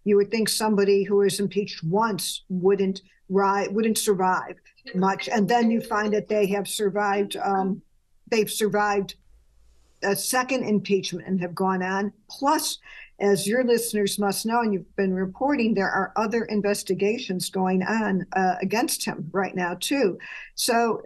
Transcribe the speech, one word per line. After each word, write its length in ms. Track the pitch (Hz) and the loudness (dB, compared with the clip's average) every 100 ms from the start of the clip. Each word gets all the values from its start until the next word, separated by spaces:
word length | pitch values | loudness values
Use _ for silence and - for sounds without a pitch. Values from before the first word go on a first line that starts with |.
You 120 | 202 202 | 2 4
would 160 | 202 | 4
think 180 | 226 208 | 0 0
somebody 540 | - 220 202 202 196 | 0 2 4 4 4
who 180 | 190 202 | 4 4
is 180 | 202 190 | 4 2
impeached 440 | 202 196 208 - | -2 -2 -4 -4
once 600 | 160 190 226 190 - - - | -2 0 0 -2 -6 -8 -6
wouldn't 520 | 185 185 196 190 190 - _ - | 0 2 4 2 -2 -8 _ -2
ri-, 380 | 190 196 202 190 | 2 2 2 0
wouldn't 320 | 202 226 214 | 0 0 0
survive 560 | - 190 185 175 120 - _ _ - 185 | 0 2 2 0 -2 -14 _ _ -8 0
much. 340 | 190 190 - | 0 0 -2
And 180 | 226 196 | 0 2
then 220 | 240 233 | 4 4
you 120 | 226 | 2
find 300 | - 208 214 | 0 -2 0
that 140 | 208 - | -2 0
they 200 | 214 196 | 0 2
have 200 | 202 190 | 0 -4
survived, 720 | - 208 196 208 202 202 196 | -2 -2 0 0 0 -2 -4
um, 460 | 202 196 190 190 - _ _ _ - | -2 0 0 -4 -8 _ _ _ -4
they've 180 | 226 202 | 0 0
survived 640 | - 214 202 208 202 196 - _ - _ _ _ _ _ - | 0 0 2 2 0 -2 -6 _ -20 _ _ _ _ _ -6
a 140 | 196 196 | -2 -2
second 480 | - 254 254 262 | 0 0 0 -2
impeachment 640 | 196 208 190 196 185 180 - | 0 0 2 0 0 -8 -4
and 120 | 190 | -2
have 140 | 175 | -2
gone 300 | 165 190 185 | -2 0 0
on. 300 | 185 196 202 - - | 0 -2 -2 -6 -20
Plus, 500 | - 277 311 - - - - - - | -4 0 0 -2 -8 -14 -20 -18 -2
as 260 | 202 196 196 | 2 2 2
your 200 | 240 247 | 0 2
listeners 520 | 233 233 214 202 - | 2 0 -2 0 0
must 280 | 202 190 220 | -2 -2 0
know, 160 | 233 | 0
and 100 | 226 | 2
you've 240 | 190 - - | -2 -4 -2
been 180 | 196 | -2
reporting, 600 | 185 190 - 262 285 226 | 0 -4 -2 0 2 2
there 180 | 196 190 | 2 0
are 220 | - 185 - | 0 -2 -2
other 300 | 220 233 - | 0 -2 -2
investigations 1040 | 214 202 202 - 175 196 240 - 185 175 | 0 0 0 -2 0 0 -2 -4 -6 -4
going 340 | 190 185 185 | -2 0 0
on, 420 | 180 220 214 190 170 | 0 0 0 -2 -2
uh, 220 | 190 185 180 | 0 0 0
against 420 | 196 208 294 - | -2 0 -2 -4
him 260 | - 185 151 | -6 -8 -6
right 200 | 190 185 185 | -4 -4 -2
now, 200 | 175 180 | -4 -4
too. 360 | - 285 214 175 - - - - | -2 0 0 -2 -12 -16 -16 -6
So, 460 | - 233 233 - | 0 2 2 -2